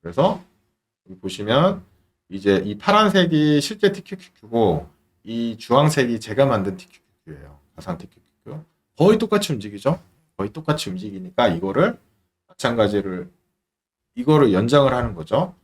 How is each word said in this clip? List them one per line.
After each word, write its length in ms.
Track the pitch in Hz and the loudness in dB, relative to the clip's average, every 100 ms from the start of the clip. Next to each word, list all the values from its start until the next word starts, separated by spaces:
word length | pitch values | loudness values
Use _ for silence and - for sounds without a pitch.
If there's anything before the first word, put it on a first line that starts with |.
그래서 400 | 85 95 180 - - _ _ _ _ _ _ | -6 0 0 0 -12 _ _ _ _ _ _
여기 140 | 92 | -12
보시면 640 | 95 - 104 127 180 185 - _ _ _ _ | -10 -8 0 2 2 0 -12 _ _ _ _
이제 320 | 95 98 95 | -2 2 2
이 140 | 104 104 | 0 -4
파란색이 840 | - 208 214 196 170 156 151 147 | 2 4 4 2 2 2 4 2
실제 320 | 143 214 202 | 0 0 0
티큐큐큐고 960 | 196 - 190 - _ - 117 104 78 - _ _ _ | 0 -14 -18 -18 _ -4 2 2 0 -6 _ _ _
이 340 | 101 113 117 107 | -10 -6 -6 -8
주황색이 640 | - 127 151 151 123 113 | 0 2 4 2 -2 -2
제가 240 | - 135 135 | -4 0 2
만든 320 | 110 95 92 | 2 -2 -8
티큐큐큐예요. 840 | - _ _ _ - 71 139 71 _ - | -16 _ _ _ -20 -20 -20 -20 _ -16
가상 220 | - 85 | -12 -12
티큐큐큐. 680 | - _ _ _ - 151 - _ _ _ | -12 _ _ _ -16 -16 -18 _ _ _
거의 200 | 175 214 | 2 4
똑같이 340 | 220 208 208 | 0 -2 -2
움직이죠. 500 | 127 104 101 131 175 _ _ _ - | -6 -8 -4 -4 -4 _ _ _ -10
거의 160 | 104 | -8
똑같이 360 | 160 156 147 - | -6 -6 -4 -6
움직이니까 600 | 92 104 98 - - 117 | -10 -10 -12 -8 0 0
이거를 500 | 85 95 107 202 233 _ _ _ _ _ | 0 -2 0 0 -2 _ _ _ _ _
마찬가지를 840 | _ 123 117 104 104 95 90 90 _ _ _ _ _ _ _ _ - | _ -4 0 0 0 -4 -10 -12 _ _ _ _ _ _ _ _ -6
이거를 380 | 123 156 127 | 2 4 4
연장을 380 | 95 117 143 135 | 4 4 4 4
하는 200 | 123 113 | 0 -4
거죠. 400 | 87 78 123 185 - | -8 -2 -2 -2 -10